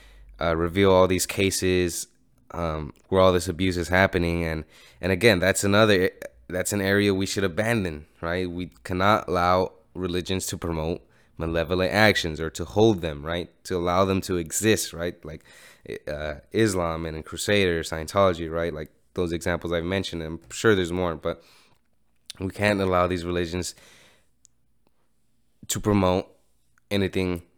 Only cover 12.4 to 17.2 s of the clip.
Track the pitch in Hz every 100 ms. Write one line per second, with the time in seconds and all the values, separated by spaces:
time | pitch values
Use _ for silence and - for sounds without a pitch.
12.4 | 80 - 82 104 113 98 82 73 73 87
13.4 | 85 _ - 90 87 90 95 95 92 90
14.4 | 80 85 107 104 - 82 87 87 76 78
15.4 | - - - - - - - 73 76 76
16.4 | - 98 110 92 85 80 82 78